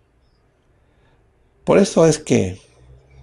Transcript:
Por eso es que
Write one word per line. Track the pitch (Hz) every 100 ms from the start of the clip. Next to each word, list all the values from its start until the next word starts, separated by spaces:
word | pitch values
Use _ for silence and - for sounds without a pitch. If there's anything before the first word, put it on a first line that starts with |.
| _ _ _ _ _ _ _ _ _ _ _ _ _ _ _ _
Por | - 180
eso | 196 180 165
es | 156
que | - 120 95 95 _ _ - - _ -